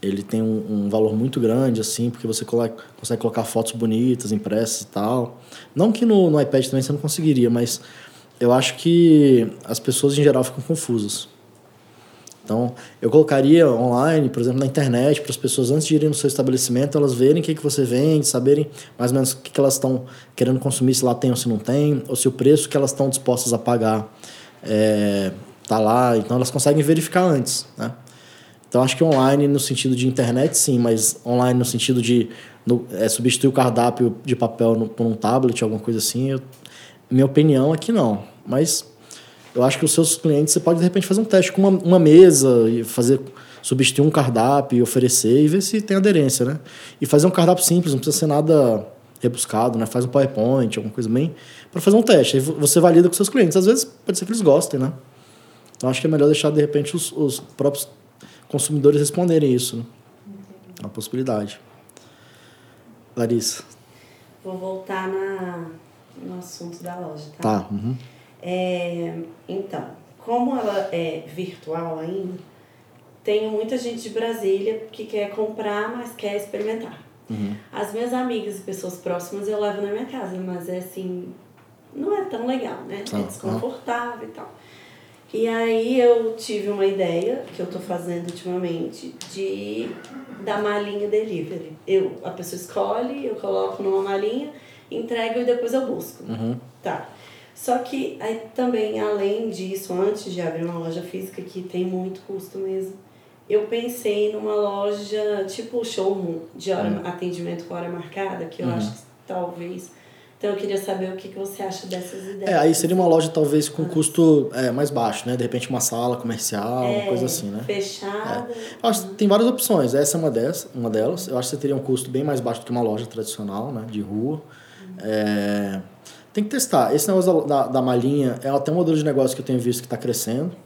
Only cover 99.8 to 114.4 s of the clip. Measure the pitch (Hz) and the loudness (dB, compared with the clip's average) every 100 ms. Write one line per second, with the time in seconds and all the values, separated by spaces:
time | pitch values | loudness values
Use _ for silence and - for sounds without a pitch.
99.8 | - 180 202 214 196 175 165 165 170 170 | -8 -2 -2 -2 -6 -8 -6 -6 -6 -6
100.8 | 165 165 - 185 190 - 180 185 180 180 | -8 -8 -10 -12 -12 -14 -14 -14 -10 -6
101.8 | 180 185 185 190 - 196 - 196 190 190 | -4 -4 -6 -10 -12 -12 -12 -10 -8 -6
102.8 | 190 - - _ _ _ - 208 214 233 | -8 -12 -20 _ _ _ -2 -2 -2 -4
103.8 | 240 240 214 208 214 214 214 208 202 196 | -6 -6 -4 -2 -2 -2 -4 -2 -2 -2
104.8 | 202 208 208 214 214 202 190 214 226 240 | -4 -4 -6 -4 -4 -4 -6 -8 -8 -6
105.8 | 220 - 190 196 175 165 - - 196 190 | -6 -4 -2 -2 -4 -8 -12 -12 -6 -4
106.8 | 208 170 175 175 180 170 170 170 - 175 | -2 -4 -6 -8 -8 -6 -8 -10 -10 -10
107.8 | 175 175 156 196 196 180 165 - 127 113 | -8 -10 -10 -8 -8 -8 -10 -8 -6 -4
108.8 | 104 - - _ - 185 175 170 170 180 | -6 -8 -18 _ -10 -8 -8 -8 -12 -12
109.8 | - - - - - _ 208 196 196 196 | -16 -20 -20 -20 -20 _ -6 -4 -4 -6
110.8 | 202 185 185 185 - 196 196 - 190 190 | -4 -6 -6 -8 -12 -12 -12 -8 -10 -10
111.8 | 185 180 180 190 190 196 190 180 165 160 | -10 -10 -10 -12 -12 -8 -2 2 4 2
112.8 | 165 185 175 165 156 160 147 151 147 - | 0 2 4 4 2 0 2 2 0 -4
113.8 | 160 156 151 - 165 151 | -4 -2 0 4 6 6